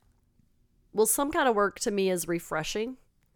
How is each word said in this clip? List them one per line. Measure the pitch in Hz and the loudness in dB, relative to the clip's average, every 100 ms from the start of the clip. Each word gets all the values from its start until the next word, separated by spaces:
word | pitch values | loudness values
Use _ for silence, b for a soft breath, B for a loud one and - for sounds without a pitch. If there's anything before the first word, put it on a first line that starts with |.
| _ _ _ _ _ _ _ _ _ | _ _ _ _ _ _ _ _ _
well, | 196 220 | 0 2
some | - 285 | 2 0
kind | 339 269 | 2 2
of | 208 | 4
work | 202 - | 2 0
to | 233 | -4
me | 202 190 | 0 0
is | 180 165 | 0 -2
refreshing. | 170 - 156 156 214 233 254 _ _ _ | -4 -2 -6 -4 -4 -6 -8 _ _ _